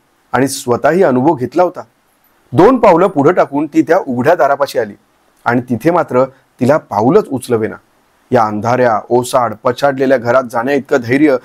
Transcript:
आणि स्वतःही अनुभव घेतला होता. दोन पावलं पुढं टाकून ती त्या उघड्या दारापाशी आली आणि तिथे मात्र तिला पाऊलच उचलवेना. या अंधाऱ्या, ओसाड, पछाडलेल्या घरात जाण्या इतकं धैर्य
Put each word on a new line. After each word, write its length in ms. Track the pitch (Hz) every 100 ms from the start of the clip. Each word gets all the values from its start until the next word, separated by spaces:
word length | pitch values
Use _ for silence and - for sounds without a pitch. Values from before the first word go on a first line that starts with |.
| _ _ _
आणि 160 | 123 135
स्वतःही 540 | - 120 117 135 170
अनुभव 320 | 175 127 135
घेतला 280 | 151 123 156
होता. 180 | 180 170 117 _ _ _ _ _ -
दोन 280 | 123 202 262
पावलं 260 | 220 165 190
पुढं 260 | 147 139
टाकून 340 | 185 165 139 151
ती 160 | 160
त्या 160 | 151 175 -
उघड्या 280 | 120 131
दारापाशी 440 | 175 143 139 139 135
आली 160 | 107 101 _ _ _ _
आणि 160 | - 123
तिथे 300 | 123 117 156
मात्र 340 | 175 151 127 135 - _ -
तिला 160 | 123 208
पाऊलच 520 | - 101 117 185 -
उचलवेना. 480 | 127 - 117 107 90 _ _ _ _ -
या 160 | 123 107
अंधाऱ्या, 540 | 107 110 123 123 107 -
ओसाड, 460 | 120 123 131 120 107
पछाडलेल्या 560 | 135 123 143 135 135 131
घरात 240 | 120 127 123
जाण्या 240 | 117 123
इतकं 260 | 143 - 143
धैर्य 360 | 113 135 151 127